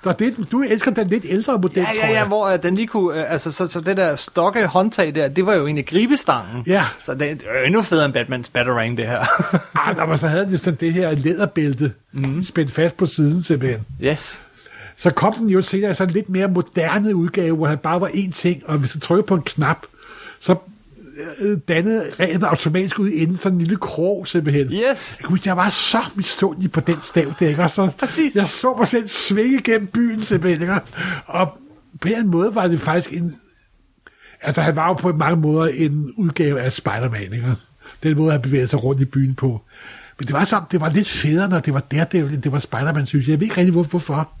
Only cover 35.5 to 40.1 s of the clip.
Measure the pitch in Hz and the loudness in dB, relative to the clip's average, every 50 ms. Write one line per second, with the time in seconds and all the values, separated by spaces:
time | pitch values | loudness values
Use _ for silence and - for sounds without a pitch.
35.5 | 151 160 160 165 - - 165 151 143 151 151 - - - 196 165 143 - 160 147 | 2 2 2 0 0 0 0 0 0 -2 -4 -4 -4 -2 -2 -2 0 2 0 0
36.5 | 143 131 120 127 - - - - 101 113 123 127 113 107 101 95 104 120 120 127 | 0 0 -2 -4 -4 -4 -6 -4 -4 -2 -2 -2 -4 -4 -6 -6 -6 -4 -2 -2
37.5 | 123 - - _ _ _ - - - - - 156 156 147 156 160 151 143 120 135 | -2 -2 -4 _ _ _ -20 -20 -20 -4 -2 0 2 2 2 2 2 2 0 0
38.5 | 139 139 127 117 - 113 113 131 139 135 135 131 - 139 135 131 131 - - 131 | 0 2 2 2 0 0 0 0 2 2 0 0 2 0 0 2 0 0 0 -2
39.5 | 117 104 _ _ - - - - - - - - | -2 -2 _ _ -20 -20 -20 -20 -20 -20 -20 -20